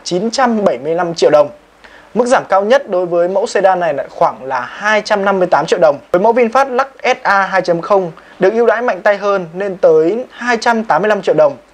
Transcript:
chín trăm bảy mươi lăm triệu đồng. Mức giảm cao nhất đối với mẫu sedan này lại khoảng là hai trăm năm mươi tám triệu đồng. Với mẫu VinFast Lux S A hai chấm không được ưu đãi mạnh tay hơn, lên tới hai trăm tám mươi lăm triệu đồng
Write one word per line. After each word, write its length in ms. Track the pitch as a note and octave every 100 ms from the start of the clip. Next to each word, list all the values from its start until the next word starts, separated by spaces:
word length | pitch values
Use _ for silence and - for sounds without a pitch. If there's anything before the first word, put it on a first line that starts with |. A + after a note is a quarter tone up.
chín 260 | - F3 A3+
trăm 340 | A3+ B3 A3
bảy 140 | F#3+ B2
mươi 160 | C#3+
lăm 200 | E3 E3+
triệu 160 | E3 E3
đồng. 180 | D3+ C#3+ - _ _ - - -
Mức 120 | G3+ B3
giảm 180 | A#3+ C#3
cao 160 | F#3+
nhất 260 | G3+ C#4 -
đối 160 | F3+ F3+
với 220 | F3 F3
mẫu 180 | F#3+ A3+
sedan 340 | G#3+ F#3+ F#3
này 140 | E3+
lại 120 | C#3 B2+
khoảng 340 | - D#3+ A2+
là 160 | C3 C3
hai 420 | A#2+ - G#3 G#3+
trăm 220 | G#3 G#3
năm 140 | G3 F#3+
mươi 100 | F3+
tám 160 | D#3 D3
triệu 120 | G3
đồng. 200 | D#3+ C#3+ -
Với 80 | F3+
mẫu 120 | A3
VinFast 360 | A#3+ A#3 C4 C#4
Lux 180 | B3 C#4 -
S 140 | - B3
A 200 | - G3
hai 200 | F#3+ F#3+
chấm 180 | F3+ E3+
không 320 | E3 G3+ F3 - - -
được 140 | F#3+
ưu 140 | A3+ A#3
đãi 160 | A3
mạnh 200 | B3 F#3
tay 140 | G#3+ G3+
hơn, 300 | G3+ G3 E3+ F3
lên 200 | G3+ F3
tới 480 | F3+ D#3 D#3+ A3 B3+
hai 260 | - A#3+ A#3
trăm 280 | A#3+ A3+
tám 180 | G#3+ D#3
mươi 60 | G#3
lăm 140 | G#3
triệu 120 | F#3
đồng 220 | D#3 D3+ C3 -